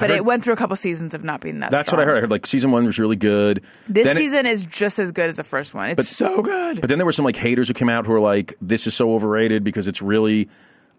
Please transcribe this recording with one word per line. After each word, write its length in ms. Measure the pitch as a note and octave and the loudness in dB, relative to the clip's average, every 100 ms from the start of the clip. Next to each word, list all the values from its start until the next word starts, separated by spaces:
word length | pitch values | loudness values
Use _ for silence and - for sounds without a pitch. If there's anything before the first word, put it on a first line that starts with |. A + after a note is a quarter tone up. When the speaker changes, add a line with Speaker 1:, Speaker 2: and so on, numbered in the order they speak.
Speaker 1:
But 60 | G#3 | 0
Speaker 2:
I 40 | |
heard 20 | G3+ | 2
Speaker 1:
it 60 | |
went 180 | G#3+ A#3+ | 2 0
through 120 | A#3+ | 0
a 20 | A3 | -2
couple 180 | G3+ | -2
seasons 400 | F#3+ F#3 E3 E3 | -2 -4 -6 -8
of 80 | D3+ | -8
not 180 | D#3+ D3 | -8 -8
being 200 | - D3+ | -8 -8
that 100 | C3 | -2
Speaker 2:
That's 180 | C#3+ D3 | -2 0
Speaker 1:
strong. 100 | D#3+ | 2
Speaker 2:
what 20 | |
I 40 | D3 | 2
heard. 60 | B2+ | 2
I 40 | |
heard, 80 | A2 | 2
like, 160 | G#2 - | -2 0
season 240 | C3+ C3 | 0 2
one 120 | A#2+ | 4
was 140 | A#2 G2+ | 2 2
really 160 | A2 | 0
good. 480 | G#2+ G#2 G#2 G#2 G2 - - - | 2 2 4 4 0 -4 -14 -2
Speaker 1:
This 200 | G3+ B3+ | 2 4
Speaker 2:
Then 80 | C#4+ | 2
it 40 | |
Speaker 1:
season 240 | D4+ C#4+ B3+ | 2 0 0
is 180 | A3 | -2
just 340 | E3+ - G#3 G3+ | -4 -4 -2 -2
as 140 | F#3 | -4
good 160 | F3 E3 | -2 -2
as 80 | D#3 | -4
the 80 | |
first 280 | D3+ C3+ D3 | -6 -6 -6
one. 180 | - G2+ | -6 -4
It's 60 | E3 | -2
Speaker 2:
But 100 | B2+ | -2
Speaker 1:
so 360 | - A#3+ F#4+ | -2 0 0
good. 380 | C#4+ F#4+ E4+ A#3 | -2 -2 -4 -4
Speaker 2:
But 80 | - | -2
then 100 | D3 | 0
there 80 | F3+ | 0
were 60 | |
some, 120 | D3+ | 0
like, 120 | C#3 A2 | 0 0
haters 320 | A#2+ B2 B2 | 0 0 0
who 60 | |
came 140 | A#2+ A#2+ | 0 0
out 180 | A#2 A2 | 0 2
who 60 | |
were 60 | A2+ | 2
like, 340 | G#2 G2+ - - | 4 2 -2 -8
"This 280 | F#2+ A2 A2+ | -4 -2 -2
is 60 | |
so 200 | - A#2 | 0 0
overrated 480 | A2+ G#2+ G#2+ A2+ A2 | 2 0 0 2 0
because 240 | G#2 G#2+ G2 | -2 -4 -4
it's 160 | F2+ | -4
really, 460 | G2 G#2+ A2 G#2+ G2 _ _ _ _ | 0 2 2 0 -2 _ _ _ _